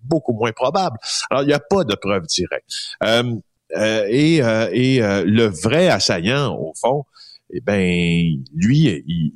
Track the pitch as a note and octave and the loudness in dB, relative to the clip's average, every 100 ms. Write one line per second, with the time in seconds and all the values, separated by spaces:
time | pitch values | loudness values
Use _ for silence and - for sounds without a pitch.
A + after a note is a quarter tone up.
0 | B2+ D#3+ - A2 A#2 - B2+ G3 F3 A2+ | -2 -2 -2 -2 -4 -2 -2 0 -2 -6
1 | - - - C3 C#3+ C#3+ - G3 A2+ G2 | -8 -8 -2 0 2 0 2 0 0 -2
2 | G2 G2 D#2+ - F2 C2+ - - - - | -2 -2 -2 -6 -4 -8 -10 -12 -12 -4
3 | G#2+ A#2 B2 A2 - _ _ D#2+ G#2+ A2 | 0 2 0 -4 -10 _ _ -2 0 0
4 | G2+ C3 D#3 D#3+ A#2 A2 A2 G#2 B2+ C3 | 0 2 4 4 2 0 0 0 2 2
5 | G#2 G2 F2+ A2 A2 E2+ A2+ D3+ F3+ G#2 | 2 2 2 4 2 0 0 2 2 2
6 | - F#2+ F#2+ C#3 B2+ B1+ D#2+ - A2+ C#3+ | 0 0 0 0 -2 -4 -8 -4 -2 -2
7 | - _ - _ - - A2 G2+ F2+ F2 | -6 _ -20 _ -14 -8 -2 0 0 0
8 | E2+ E2+ E2 C#2+ C2 D#2+ G#2 D3 C#3+ D2+ | 0 2 0 -2 -6 -2 2 4 2 0
9 | C2+ E2+ D2+ | -4 -4 -4